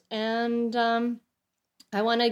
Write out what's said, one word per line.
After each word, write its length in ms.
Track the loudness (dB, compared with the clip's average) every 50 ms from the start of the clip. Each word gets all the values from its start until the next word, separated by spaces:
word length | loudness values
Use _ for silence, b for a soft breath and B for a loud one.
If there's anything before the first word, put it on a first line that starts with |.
| _ -8
And, 640 | -6 -4 -2 -2 -2 -2 -2 0 0 0 -2 -2 0
um, 460 | 0 0 2 2 0 0 -2 -4 -6 _ _ _ _ _ _ _ _ _ _ _ _ -14 -6
I 100 | -2 0
wanna 260 | 0 2 2 4 2 2